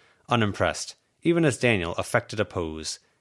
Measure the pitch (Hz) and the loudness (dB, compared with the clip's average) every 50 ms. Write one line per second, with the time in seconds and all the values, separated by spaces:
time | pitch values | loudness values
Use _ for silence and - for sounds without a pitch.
0 | _ _ _ _ _ - 127 117 110 101 92 - 98 85 73 - - - - _ | _ _ _ _ _ 0 2 2 2 2 0 0 0 0 0 -2 -8 -12 -14 _
1 | _ _ _ _ - 165 170 170 165 147 110 - - 120 113 95 85 82 - - | _ _ _ _ 0 0 2 4 4 2 2 2 2 2 2 2 0 -2 -4 -4
2 | 92 - - 117 - - - 107 101 - - 95 85 80 78 78 78 - - - | -4 0 0 -2 -2 -2 -4 -4 -4 -2 -2 -4 -4 -4 -6 -8 -8 -10 -10 -10
3 | _ _ _ _ | _ _ _ _